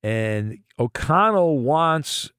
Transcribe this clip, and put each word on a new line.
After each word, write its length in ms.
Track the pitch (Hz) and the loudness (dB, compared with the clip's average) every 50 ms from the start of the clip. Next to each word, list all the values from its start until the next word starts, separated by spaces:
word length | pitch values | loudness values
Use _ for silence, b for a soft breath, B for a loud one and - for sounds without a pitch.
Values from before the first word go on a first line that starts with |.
And 560 | - 107 110 110 110 110 107 107 104 107 107 - _ _ _ - | -2 -2 -2 -2 -2 -2 -2 -4 -4 -6 -8 -12 _ _ _ -4
O'Connell 800 | 120 120 _ - - - 156 180 202 220 214 196 180 165 156 139 | -4 -2 _ -6 -2 0 2 4 4 4 4 2 2 2 2 0
wants 720 | 117 127 151 160 165 165 160 160 143 - - - - - _ | 0 0 0 2 2 2 0 0 -2 -4 -8 -8 -8 -10 _